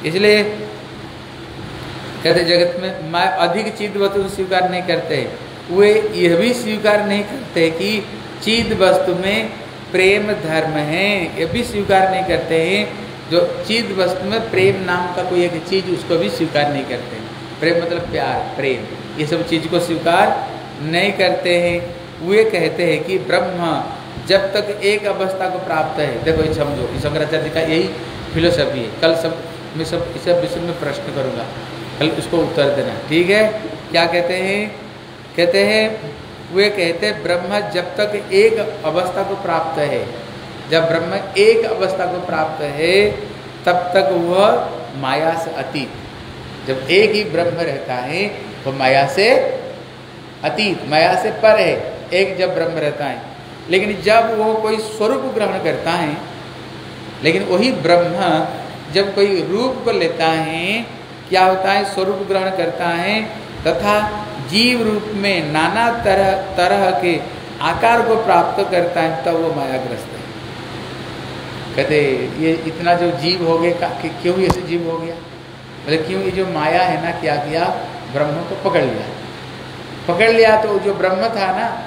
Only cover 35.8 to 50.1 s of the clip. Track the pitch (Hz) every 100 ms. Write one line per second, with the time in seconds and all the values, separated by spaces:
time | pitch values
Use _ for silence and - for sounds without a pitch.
35.8 | 220 214 - - - - - 175 208 202
36.8 | 170 165 214 208 170 175 185 208 - 180
37.8 | 170 - 208 208 - 190 220 220 202 -
38.8 | 156 165 180 180 196 196 175 160 160 156
39.8 | 147 123 - - - - - - - 160
40.8 | 165 165 170 196 - 190 214 226 226 -
41.8 | 190 185 175 180 170 160 156 156 147 143
42.8 | 165 196 208 202 - - - - 180 175
43.8 | 180 190 190 175 170 185 214 240 - -
44.8 | - 135 131 143 160 170 - 139 135 151
45.8 | 117 104 - - - - - - - 131
46.8 | - 180 220 208 190 160 170 160 165 139
47.8 | - 123 131 170 202 - - - 135 135
48.8 | 131 139 139 - 214 269 - - - -
49.8 | - - -